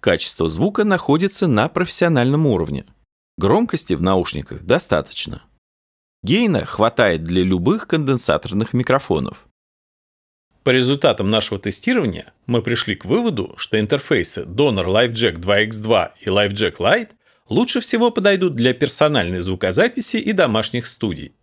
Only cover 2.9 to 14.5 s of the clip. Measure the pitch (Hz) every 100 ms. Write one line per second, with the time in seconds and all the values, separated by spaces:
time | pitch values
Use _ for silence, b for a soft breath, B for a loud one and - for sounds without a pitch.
2.9 | _ _ _ _ - 98 170 233 - -
3.9 | 82 87 95 87 76 - - - 135 -
4.9 | 85 69 - - - _ _ _ _ _
5.9 | _ _ _ 95 180 233 143 82 - 110
6.9 | - 110 82 80 90 92 92 87 214 -
7.9 | 160 139 131 - - - 101 113 123 123
8.9 | 135 - 80 65 - _ _ _ _ _
9.9 | _ _ _ _ _ _ _ - 127 123
10.9 | 139 147 110 98 110 - 101 - - -
11.9 | 254 135 85 - _ - 120 113 117 -
12.9 | 98 90 175 233 143 87 - - 110 104
13.9 | 139 - 131 82 - -